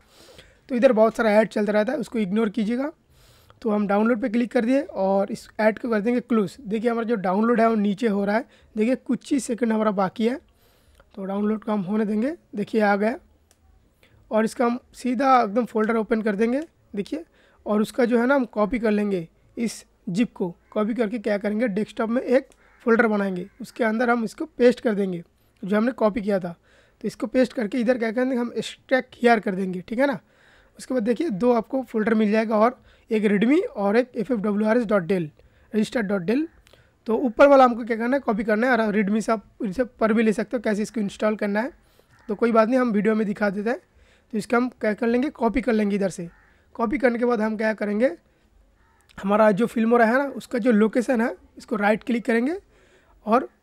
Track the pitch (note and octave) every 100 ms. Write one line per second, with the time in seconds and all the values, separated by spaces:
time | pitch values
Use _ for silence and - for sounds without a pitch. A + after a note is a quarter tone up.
0 | _ _ - - - _ - B3 C4 A3
1 | A3 A#3 A3+ G#3 A3 A#3 G#3 G#3 G#3+ D4
2 | G#3 A3+ G3 G#3+ A3+ A3+ G#3 A#3+ D4 -
3 | _ _ - - _ - A3+ G#3 G3+ G3+
4 | A3+ A#3+ B3+ A3 A#3+ B3+ A3+ C4+ E4 C4
5 | F#3+ G3 G3+ A#3 - - G#3+ G#3+ B3+ G#3+
6 | G#3 B3 - A3+ F#3 - G#3 A3 A#3 A#3
7 | A3 A#3 F3+ F#3+ A3+ A#3 A3+ A3+ G3+ F#3+
8 | A3+ G3 G3+ G#3+ D4 _ _ G#3+ A3 B3+
9 | - A#3+ - C#4+ - A3+ A#3 A3 A3 G3+
10 | F#3+ - A3 C#4 _ _ _ _ _ _
11 | _ - F#3+ G3 G#3 G#3+ A3 G#3+ F3 G#3+
12 | G#3+ G#3+ C4 F4 _ G#3 G3 A3 G#3 G3+
13 | G#3+ D#4 _ _ _ _ _ _ _ _
14 | _ _ _ G#3+ A3 - A#3+ A#3+ _ -
15 | B3 B3 C4+ C4 A3+ G#3 A#3 A3 G#3+ A#3
16 | G#3 A3 G#3+ G3 A3+ C4 E4 _ _ G#3
17 | - D4+ E4+ _ _ _ - G#3+ G#3+ -
18 | A#3+ A#3+ B3 C#4+ A#3 G#3+ G#3 A#3 A3 G#3
19 | G#3 F#3 E3 _ _ - A3+ - - _
20 | - F3 B3 - F#3 - _ G#3+ G#3+ A#3+
21 | G#3 A3+ G#3+ G#3 G#3 G#3 B3 F#3+ G3+ -
22 | A3 A#3+ E4+ B3+ - _ _ _ A#3 A3+
23 | A3+ G#3 G3 F3+ F#3+ _ A3 - A3+ A3
24 | A#3+ A#3+ A3 - D#4+ - B3 A#3+ A#3+ G3+
25 | G3 E3+ - _ _ _ F#3 G#3+ A#3+ A#3+
26 | G#3+ A3 G3+ G3 F3 E3+ _ _ _ _
27 | G#3 - A3 B3+ C4 - G3+ C4 A#3 B3
28 | A3+ A3 B3+ A#3+ A#3+ A3+ - - - B3+
29 | - - A#3 A3+ A3 F#3 F#3+ F3+ - A3
30 | C#4 A3 _ _ _ _ _ _ - C4
31 | G#3+ A#3 E4 F3+ B3 A#3+ - C4 B3 A3
32 | G#3+ A3 G#3 A3 A3 G#3+ A#3 - _ _
33 | _ A3 G#3 G3+ A3+ D#4 A#4+ A3+ G3+ A3
34 | B3+ C4 G3 A#3+ G#3 G3+ G#3+ A#3+ G#3+ G#3
35 | D#3+ F#3+ D3+ _ _ _ _ G#3+ G#3+ B3+
36 | F#3+ G3+ E3+ B3+ D#4+ _ _ _ _ _
37 | - A3+ C4 - C#4+ C#4 B3+ A#3 A3+ A3
38 | A#3+ C#4 B3 G#3 G#3+ G#3+ B3+ A#3 A3 G3+
39 | G3 G#3+ A3+ A3 - _ G#3 F3+ B3 -
40 | A3 A3+ A3 G#3+ - B3+ A3 G#3 G#3 A#3
41 | G3+ - G#3+ G#3+ G#3 G#3 C4 - _ _
42 | _ _ - G3+ A#3 A3+ A3 C4 B3 G#3
43 | G#3+ A3 G3+ G#3 G#3 G3 G#3 C#4+ _ _
44 | _ _ _ A3 - A#3+ B3 - G#3+ G#3
45 | A#3 B3 D4 - A3+ A#3+ B3 A3 G#3 G3+
46 | F#3+ E3+ E3+ _ _ _ _ - A3+ B3+
47 | B3 A#3 A#3+ A#3 G#3+ G#3+ A3 G#3+ G#3 G#3
48 | C4 E4+ _ _ _ _ _ _ _ _
49 | _ - G3 G#3 G#3+ F#3+ A#3 A#3+ A3+ A#3+
50 | A3 B3+ C#4 A#3+ - B3 A#3 G#3 G#3+ B3+
51 | A#3+ A#3+ A#3 F#4 _ - - G#3+ G#3 A3
52 | - A#3 G3+ A3+ B3+ F#4+ _ _ _ _
53 | _ _ G#3 A#3 F4 _